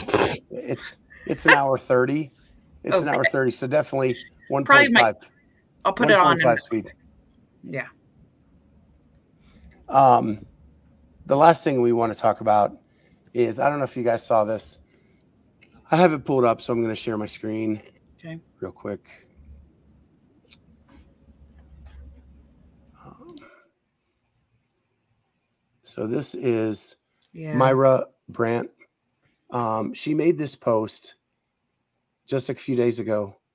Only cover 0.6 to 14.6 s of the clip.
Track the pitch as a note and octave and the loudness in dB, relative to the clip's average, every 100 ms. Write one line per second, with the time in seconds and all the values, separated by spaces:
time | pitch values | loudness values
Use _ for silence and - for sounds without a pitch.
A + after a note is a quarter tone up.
0.6 | - C3+ - - _ - - D#3 E3 E3+ | -8 -8 -10 -16 _ -12 -8 -2 4 4
1.6 | C#3 C3 - B2+ B2+ D3 D3+ _ _ _ | 4 -2 0 2 2 -2 -6 _ _ _
2.6 | _ - - F#3+ D3 C#3 C3+ C#3 B2+ - | _ -14 -2 -2 0 0 0 0 -2 -2
3.6 | C3 D3 C#3 C3+ C3 A#2+ - _ - C#4 | -2 -2 -2 -2 -2 -4 -12 _ -6 -2
4.6 | C#4+ C#4 C#4+ A3+ A2 - - _ _ _ | 4 6 6 4 2 -2 -12 _ _ _
5.6 | _ _ - G3 A#3+ G3+ F3 E3+ C#3 A#2 | _ _ -4 0 4 4 4 4 2 0
6.6 | - A2 - - _ _ _ _ _ _ | -2 -6 -6 -14 _ _ _ _ _ _
7.6 | - C#3 A#2 _ _ _ _ _ _ _ | -14 -12 -12 _ _ _ _ _ _ _
8.6 | _ _ _ _ _ _ _ _ _ _ | _ _ _ _ _ _ _ _ _ _
9.6 | - - - C3+ C3 A#2+ A2 G2+ - _ | -20 -20 0 4 6 6 2 -6 -12 _
10.6 | - _ _ _ _ _ - C#3 E3 D#3+ | -20 _ _ _ _ _ -2 4 6 6
11.6 | D#3+ C3 A#2+ A#2 A#2 G#2 A2+ G2+ G#2+ G#2+ | 2 0 2 2 0 0 0 0 2 2
12.6 | G2+ - _ _ _ _ _ A#2+ A#2 A2 | 2 -2 _ _ _ _ _ -2 -2 0
13.6 | C3+ D3 C3 B2+ A#2+ A#2 - A2+ G#2+ G#2+ | -2 -2 -4 -4 -2 -2 0 0 0 -4